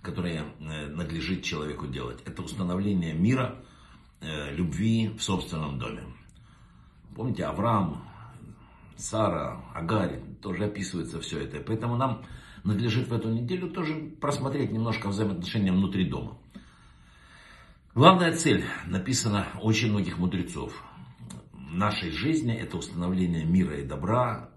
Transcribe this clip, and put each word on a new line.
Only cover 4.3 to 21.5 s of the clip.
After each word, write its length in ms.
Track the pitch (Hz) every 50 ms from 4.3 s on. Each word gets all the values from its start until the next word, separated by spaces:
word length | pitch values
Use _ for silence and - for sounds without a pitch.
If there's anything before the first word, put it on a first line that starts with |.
| 78 76 73 73 71
любви 560 | 80 90 82 69 80 104 113 113 113 110 101 -
в 60 | - -
собственном 560 | - 98 90 - - - 80 78 71 69 65
доме. 240 | 58 57 55 57 - - - - - - - - - - - - - - - - - - - - - - -
Помните, 300 | - 113 127 107 - 85
Авраам, 600 | 73 73 80 104 117 113 104 92 80 73 - - - - - - - - - - - - - - - - - - - -
Сара, 680 | - - - - 110 107 98 87 78 71 - - - - - -
Агарь 480 | - 82 - 113 104 92 80 - - - - - -
тоже 240 | - 101 87 82 104
описывается 560 | 104 - 101 95 - - 90 80 - - 82
всё 180 | - - - -
это. 160 | - - -
И 80 | 73 -
поэтому 320 | - 113 - 120 120 120
нам 300 | 120 131 131 120 - - - - - - - - - -
надлежит 420 | - 107 - 120 117 110 123 -
в 60 | - 120
эту 160 | 113 - 113
неделю 400 | 113 113 120 - 185 180 185 165
тоже 260 | - 185 165 156 156 156 - - - -
просмотреть 540 | - 147 143 135 127 135 135 143 127 104 104
немножко 340 | 110 113 117 107 - -
взаимоотношения 640 | 104 98 101 113 101 95 82 87 - - 113 98 95
внутри 320 | 92 92 98 95 - 95 90
дома. 340 | 78 69 65 - - - - - - - - - - - - - - - - - - - - - - - - - - - - - - - - _ - -
Главная 400 | 113 139 175 190 180 175 165 165
цель, 300 | - - 147 107 92 - - - - -
написано 640 | 85 90 95 - 127 127 - - 113 104 101 - - - -
очень 300 | - 110 110 - - 113
многих 260 | 104 101 92 82 82
мудрецов, 680 | 85 90 90 - 90 82 - - 73 64 - - - - - - - - - - - - - - - - -